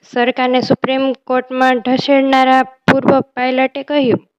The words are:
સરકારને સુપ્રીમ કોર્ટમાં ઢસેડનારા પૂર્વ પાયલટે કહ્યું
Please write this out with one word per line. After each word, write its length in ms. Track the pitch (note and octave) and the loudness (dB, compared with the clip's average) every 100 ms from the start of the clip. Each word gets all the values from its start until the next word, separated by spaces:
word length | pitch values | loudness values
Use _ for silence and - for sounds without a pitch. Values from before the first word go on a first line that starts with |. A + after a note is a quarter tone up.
સરકારને 580 | _ B3 A#3+ B3+ B3+ B3+ | _ -2 -2 0 -2 -2
સુપ્રીમ 520 | A3 - - C4 C4+ | 0 -2 0 -2 -2
કોર્ટમાં 640 | B3 _ B3+ B3+ B3+ C4 B3+ | -4 _ -4 -4 -2 0 0
ઢસેડનારા 840 | B3+ B3+ - C#4 C4+ C4+ C4 C4 | -2 -4 2 2 2 2 4 2
પૂર્વ 580 | B3+ _ - C4+ C4 C4+ | 0 _ -2 0 2 0
પાયલટે 640 | C4 - B3+ B3+ C4 C#4 | -2 -6 -4 -2 -2 -4
કહ્યું 480 | C4+ D4 C4 G3+ _ | -4 -2 0 -2 _